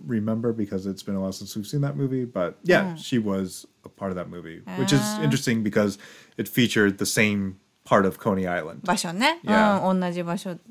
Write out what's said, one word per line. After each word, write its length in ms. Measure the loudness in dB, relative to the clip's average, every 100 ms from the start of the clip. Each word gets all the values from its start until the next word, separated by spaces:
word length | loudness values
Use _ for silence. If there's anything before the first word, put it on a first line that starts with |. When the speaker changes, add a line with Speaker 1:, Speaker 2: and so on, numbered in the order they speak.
| -4
Speaker 1:
don't 180 | -2
remember 280 | 0 0 -2
because 340 | -2 -4 -4 -6
it's 160 | -8
been 120 | -6 -4
a 40 |
while 120 | -4
since 260 | -6 -10 -10
we've 60 | -4
seen 140 | -2
that 140 | -2 -2
movie, 280 | -2 -2 -4
but 240 | -2 -2 -2
yeah, 300 | 4 4 4
Speaker 2:
Mm. 20 | -4
Speaker 1:
she 220 | -2 0
was 480 | 0 -2 -2 -8 -18 _
a 40 | -20
part 220 | -10 -6
of 40 | -6
that 120 | -8
movie, 340 | -12 -14 -14 -10 -2
which 160 | 2
is 60 | 4
Speaker 2:
Ah. 200 | 2 0
Speaker 1:
interesting 380 | 0 0 0 0
because 360 | 2 2 2 -2 -14 -20 -14 -8
it 100 | -2
featured 500 | 2 2 6 4 4
the 60 | -2
same 500 | 2 2 2 -2 -8 _ _
part 220 | 2 4 4
of 120 | 0
Coney 280 | 0 0 0
Island. 340 | -2 -4 -6
Speaker 2:
場 120 | -2 -2
所 160 | -2
ね。 280 | 0 0 0
Speaker 1:
Yeah. 380 | 0 4 4 4 2
Speaker 2:
う 40 |
ん、 60 | 2
同 100 | 0
じ 100 | -4
場 140 | -4 -4
所 200 | -6 -12 -16